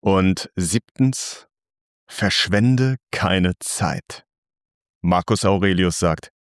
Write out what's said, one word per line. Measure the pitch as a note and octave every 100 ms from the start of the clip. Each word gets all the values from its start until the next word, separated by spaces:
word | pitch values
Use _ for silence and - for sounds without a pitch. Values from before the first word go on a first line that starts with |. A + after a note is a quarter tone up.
Und | G#2 F#2+ F#2 F#2 -
siebtens, | - F2 G#2+ _ - C3 C3 - - _ _ _ _ _ _ _
verschwende | - G2+ - - G2+ A#2+ B2+ C3 C3 _
keine | - F#2 F#2+ F2+ F2
Zeit. | - - F2+ - - - _ _ _ _ _ _ _ _
Marcus | F2 F2+ - G#2
Aurelius | G2+ G2 G2 F2+ F2+ -
sagt | F2 D#2+ - _